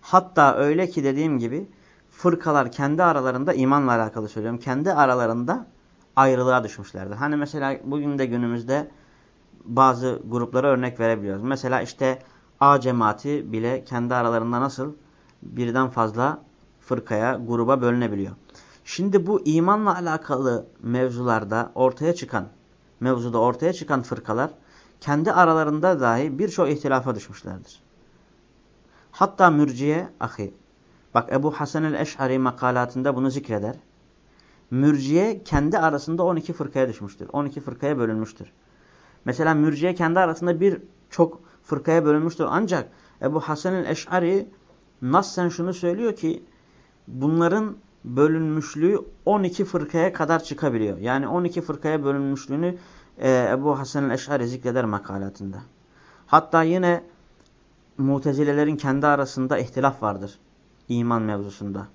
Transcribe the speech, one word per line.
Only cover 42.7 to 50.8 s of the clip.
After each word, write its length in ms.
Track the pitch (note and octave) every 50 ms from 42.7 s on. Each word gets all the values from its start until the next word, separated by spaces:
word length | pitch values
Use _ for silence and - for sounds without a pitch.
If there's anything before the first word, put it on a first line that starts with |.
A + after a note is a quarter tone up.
| F3+ D#3 A2+ - - _ _ _ _ _
Ebu 180 | - C3+ D3+ D#3+
Hasan 340 | D3+ - D#3 D3+ - F#3 F#3
el-Eş'ari 760 | F#3 E3+ - D#3+ D#3+ - - F3+ F#3 F3 E3+ F#3+ G3 G#3+ - - _ _ _ _ _ _ _ _ _
nassen 480 | B2+ B2 C#3 F#3 G3 G3 - - F3 F3
şunu 240 | F3 - A#2 F3 F3+
söylüyor 420 | F3+ F3+ F3 F3 G3+ A#3+ A#3 G#3
ki 280 | - - D#3+ - - - _ _ _ _ _ _ _ _ _ _ _ _ -
bunların 680 | A#2 B2+ C3 D3 D#3+ E3 E3+ E3+ F3+ G#3+ A3 G#3+ G3 - _ _ _ _ _
bölünmüşlüğü 960 | A#2+ A#2+ C3 C#3+ D#3 D#3+ D#3+ D#3+ D#3 D3+ D#3 D3+ - - D3+ D#3 F3+ G#3 - - - - - -
on 180 | - G3+ G#3 F#3+
iki 220 | F3 F3+ - G3
fırkaya 480 | - - F3 D3+ D3 - E3+ E3 F#3+ F3
kadar 300 | - D#3+ C#3+ E3 D#3+ D#3+
çıkabiliyor. 540 | - D3 - E3 C#3+ A#2+ A#2